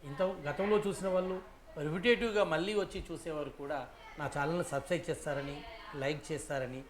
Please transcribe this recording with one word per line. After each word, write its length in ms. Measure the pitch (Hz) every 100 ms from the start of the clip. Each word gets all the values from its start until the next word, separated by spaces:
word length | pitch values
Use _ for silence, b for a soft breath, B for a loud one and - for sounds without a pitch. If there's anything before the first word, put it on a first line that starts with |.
| 139
ఇంత 120 | 143 190 185 143
గతంలో 300 | 139 202 208 202
చూసిన 220 | 185 190 185
వాళ్ళు 220 | 185 185 - - - - 147
రిపిటేటివ్గా 580 | 175 240 226 226 208 180
మళ్ళీ 220 | 160 190 208
వచ్చి 180 | 190 190 -
చూసేవారు 440 | 160 170 151 139 -
కూడా 180 | 139 147 123 - - -
నా 60 | 143 147
ఛానల్ని 300 | 143 175 170
సబ్స్క్రైబ్ 320 | 139 - 170 -
చేస్తారని, 460 | 151 151 139 139 143 - - - 147
లైక్ 180 | 135 151 -
చేస్తారని 520 | 151 - 139 127 131